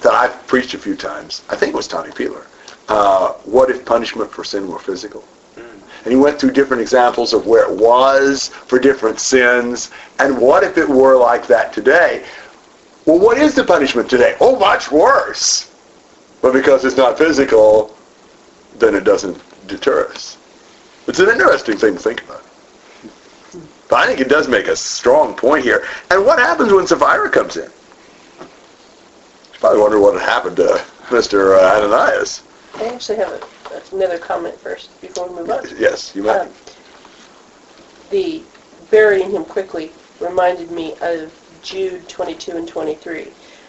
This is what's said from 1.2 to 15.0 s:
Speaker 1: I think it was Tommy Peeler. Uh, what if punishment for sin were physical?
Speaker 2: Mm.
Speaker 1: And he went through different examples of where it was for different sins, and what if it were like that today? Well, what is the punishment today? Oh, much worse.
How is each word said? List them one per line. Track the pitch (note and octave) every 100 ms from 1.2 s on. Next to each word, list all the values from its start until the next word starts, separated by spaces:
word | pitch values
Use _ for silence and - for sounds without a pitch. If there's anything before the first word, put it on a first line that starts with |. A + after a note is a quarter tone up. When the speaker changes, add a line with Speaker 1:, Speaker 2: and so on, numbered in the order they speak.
| D#2+ - -
Speaker 1:
I | G#2
think | -
it | -
was | -
Tommy | E2 D#2
Peeler. | - B2 - - - - - -
Uh, | G#2+ G2+ F#2+ F2+ - -
what | A#2 C3
if | B2+ -
punishment | A#2 A2 A#2 G2+
for | -
sin | - G2+ F#2+
were | E2
physical? | - F2+ G#2 - - _ _ -
Speaker 2:
Mm. | A#2 G2+ - - A2
Speaker 1:
And |
he | C3
went | C#3+ D3
through | C3+
different | C#3 C#3 B2
examples | G#2+ B2+ B2 A#2 -
of | G#2+ F#2
where | A2+ -
it | F#2+
was | A2+ B2 C3+ C3+ C#3 C#3 -
for | - - B2+
different | C3+ C3+ A2 G#2
sins, | - C3 B2 B2 A#2+ B2 - - - -
and | C3+ B2+
what | B2+ F3
if | F#3+ E3
it | D3+
were | C3 C3 C3
like | A#2+ A#2 -
that | A#2 -
today? | - G#2+ E3 D3+ A#2 - - - - _ _ _ _ -
Well, | E3+
what | G#3+ B3
is | D#4
the | -
punishment | - E3+ C3+ B2 A2
today? | B2 B2 -
Oh, | D#3+ F3+
much | G3 - -
worse. | D3